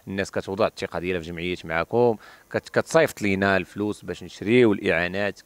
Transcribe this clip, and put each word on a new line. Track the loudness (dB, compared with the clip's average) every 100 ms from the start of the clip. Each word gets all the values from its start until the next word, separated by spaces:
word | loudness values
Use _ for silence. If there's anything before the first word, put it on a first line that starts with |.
| -8
الناس | -6 -4
كتوضع | -6 -4 0 -2
الثقة | -2 -8 -6
ديالها | -4 -4
في | -6
جمعيات | -6 -6 -6 -4
معاكم، | -4 0 2 2 0 -8 -20 -8
كت-، | -8 -4
كتصيفط | -2 2 2 2 0
لينا | 0 2 2 2
الفلوس | 0 -4 -4 -4 -8
باش | -10
نشريو | -12 -6 2 6 6
الإعانات، | 4 0 0 0 -2 -4 -6